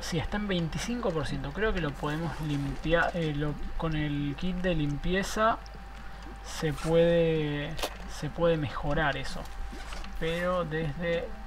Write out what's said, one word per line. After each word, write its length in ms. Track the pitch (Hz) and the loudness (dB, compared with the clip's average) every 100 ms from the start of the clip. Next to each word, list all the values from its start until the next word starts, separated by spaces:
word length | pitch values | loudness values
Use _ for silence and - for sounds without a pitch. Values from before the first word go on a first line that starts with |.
sí, 160 | - 165 | 0 -2
está 180 | - 208 | 0 -2
en 100 | 208 | 0
veinticinco 640 | 180 160 160 - 240 214 | 0 0 -2 -2 -2 0
por 160 | 160 139 | 0 0
ciento. 240 | 139 139 | -2 -4
Creo 220 | 180 220 | 0 0
que 80 | - | 2
lo 100 | 151 | 0
podemos 480 | 139 151 156 165 131 | -2 -2 -2 -2 -2
limpiar, 720 | 151 143 139 131 156 170 - | -2 0 0 -2 2 4 4
eh, 220 | 175 156 143 | 0 0 0
lo... 180 | 151 143 - - | -2 -2 -2 0
con 180 | 165 151 | 0 0
el 400 | 147 143 143 139 | 0 0 -2 -2
kit 160 | 180 180 | -2 0
de 160 | 185 | 2
limpieza 840 | 160 143 143 175 185 190 214 220 - - - - - - - - - - | 2 0 0 2 2 2 2 2 2 -4 -14 -12 -12 -10 -10 -12 -12 -10
se 280 | - 156 | -2 -2
puede, 1000 | 143 160 165 170 170 165 160 147 147 147 156 - - - - | 0 4 8 8 8 6 4 0 -2 -4 -4 -4 -6 -10 -6
se 120 | 151 | -6
puede 280 | - 170 160 | 2 4 4
mejorar 600 | 131 - - 165 147 135 | 0 -2 0 2 2 0
eso. 260 | 131 - - - - - - - - - | -2 -4 -6 -6 -6 -8 -8 -8 -6 -2
Pero 440 | 160 170 180 185 | -2 0 0 0
desde 640 | 165 160 160 139 170 170 - - | 0 0 -2 -2 0 0 -2 -6